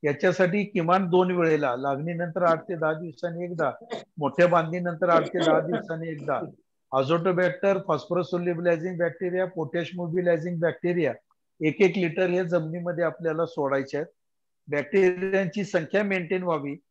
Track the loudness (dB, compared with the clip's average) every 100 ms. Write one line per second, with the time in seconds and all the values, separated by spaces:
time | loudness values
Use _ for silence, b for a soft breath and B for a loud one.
0 | -2 2 2 4 2 2 0 -2 2 2
1 | 4 4 4 2 2 2 2 0 -2 -2
2 | -4 -4 -4 0 2 2 -2 -4 -2 -2
3 | -6 -8 -8 -6 -8 -2 -2 -2 -10 -12
4 | -12 -4 -4 4 4 4 0 -4 -4 -2
5 | 4 4 2 0 4 2 2 -4 -4 -8
6 | -8 -10 -4 -4 -6 -14 _ _ _ -2
7 | 2 2 2 2 0 2 0 0 0 -4
8 | 0 -2 -2 -2 -2 0 2 2 0 -2
9 | -2 -2 -4 -2 -2 -4 -4 -4 -6 -6
10 | -4 0 2 2 0 -2 -2 -2 -2 0
11 | 0 -2 _ _ _ _ -2 4 4 4
12 | -2 0 0 0 0 -2 -2 -6 -6 -2
13 | -2 -2 -4 -2 -4 -2 0 0 -2 -6
14 | -6 _ _ _ _ _ -6 -4 0 4
15 | 4 2 0 0 0 -2 -2 -2 0 0
16 | 0 -2 -2 -4 0 -2 -2 -10 _